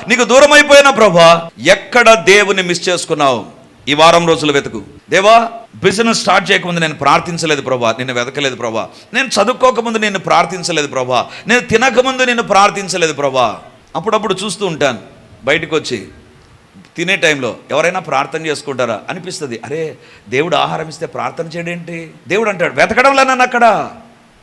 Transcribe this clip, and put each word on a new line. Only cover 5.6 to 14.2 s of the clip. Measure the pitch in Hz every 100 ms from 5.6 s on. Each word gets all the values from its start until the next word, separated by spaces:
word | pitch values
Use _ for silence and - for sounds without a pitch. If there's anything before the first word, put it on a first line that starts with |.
| -
బిజినెస్ | 107 175 202 233 220
స్టార్ట్ | - 190 180
చేయకముందు | 190 175 170
నేను | 160
ప్రార్థించలేదు | 131 139 160 165 170 165 147
ప్రభువా, | 127 127 117
నిన్ను | 113 127
వెతకలేదు | 120 123 143 139 120
ప్రభువా, | 117 113 90 - -
నేను | 220 262
చదువుకోకముందు | - 196 247 254 233 233 220
నిన్ను | 214 196
ప్రార్థించలేదు | 160 160 170 180 170 165 143
ప్రభువా, | 131 127 123 - - -
నేను | 240
తినకముందు | 240 220 262 226 262 262
నిన్ను | 254 240
ప్రార్థించలేదు | 180 190 202 185 190 180 165
ప్రభువా." | 143 143 131 117 90 - - _ 156
అప్పుడప్పుడు | 185 208